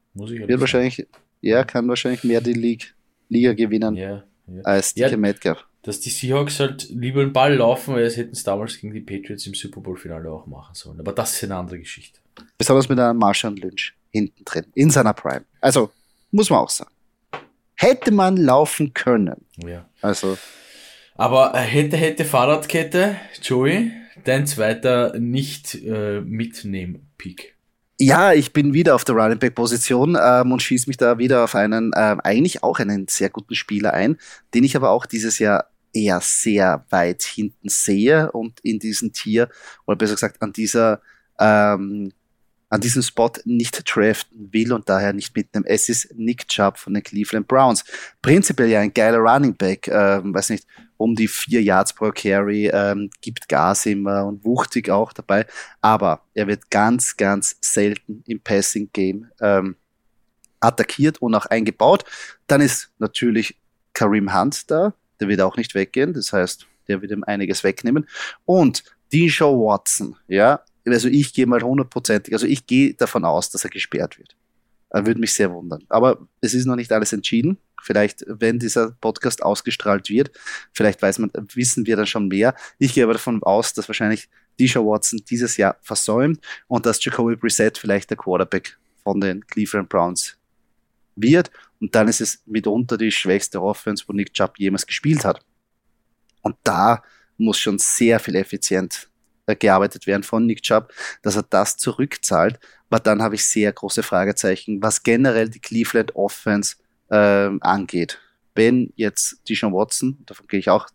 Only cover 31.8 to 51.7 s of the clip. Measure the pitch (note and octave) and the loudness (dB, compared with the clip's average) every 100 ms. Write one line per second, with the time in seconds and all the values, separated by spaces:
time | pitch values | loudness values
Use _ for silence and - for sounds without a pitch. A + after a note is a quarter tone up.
31.8 | A2+ - G#2+ G#2 - A2 F3 - A#2+ - | 0 2 2 2 0 2 2 0 -2 -2
32.8 | G2+ G2+ F#2 - G2 - - A2+ - G#2 | -2 -4 -4 -4 -4 -4 -10 -10 -4 -2
33.8 | G2+ - G#2+ D#3+ - - _ A#2+ C3+ C3+ | 0 0 0 -2 -8 -20 _ 2 2 2
34.8 | B2+ A2+ - A2+ A2 - G#2+ G2+ - _ | 2 0 0 -6 -4 0 0 0 -2 _
35.8 | _ A2+ G#2 F2+ - - A2 G2+ F#2 D2 | _ -2 0 0 0 -2 0 2 2 0
36.8 | - F#2 F2 F2+ - - G#2 - G2 - | -2 0 0 -2 -8 -6 -8 -8 -6 -4
37.8 | - G2+ A#2 D#3 D#3 A#2 A2+ - A#2 A2 | 0 2 4 2 2 -4 -10 -8 -6 -4
38.8 | A2 G2+ A2 - A2 A2+ A#2+ - - - | -4 -6 -6 -8 -2 0 0 -4 -20 -18
39.8 | - F#2+ G#2+ G#2 G#2 - G#2+ G2 A2 A#2+ | -4 -2 0 0 -4 -4 -10 -6 -2 2
40.8 | A2+ G#2 _ _ _ - G#2+ G#2+ G#2 G2+ | 2 2 _ _ _ 2 4 6 4 2
41.8 | G2 G#2 G2 _ _ _ _ _ - G#2+ | -4 -8 -12 _ _ _ _ _ -4 -2
42.8 | A#2+ C3 B2 - A#2 - - A#2+ A#2+ - | 0 -2 -4 0 0 0 -2 -2 -2 -6
43.8 | - - G#2+ G#2 - A2+ G2+ A2 A2+ A#2 | -4 0 2 2 -4 -16 -4 -2 0 -2
44.8 | G#2+ F#2+ G2+ G2 - - G2+ G#2+ - G#2+ | 0 0 0 -4 -6 -6 -4 -4 0 0
45.8 | - A2+ - A#2 A2+ B2 - - G2 - | 0 -2 -4 -6 -4 -4 -6 0 0 0
46.8 | - G2+ - G#2 G#2 A2 - C3 C3+ A2+ | -6 -6 -4 -6 -4 -4 0 4 4 2
47.8 | - - - _ C3 E3+ - C3+ A#2 G#2+ | -4 -16 -18 _ 4 4 4 2 2 2
48.8 | G#2 - A2 A#2 A2+ C3+ C#3 F#2 F#2+ G2 | 2 2 4 4 4 4 4 0 -2 -2
49.8 | - G#2 G2 G2 G2 F#2 - A2 _ - | -2 2 2 2 0 -4 -2 -6 _ -20
50.8 | - - A2+ A2 A2 - - A#2+ G#2 | -20 -4 -2 0 -2 -2 -2 2 4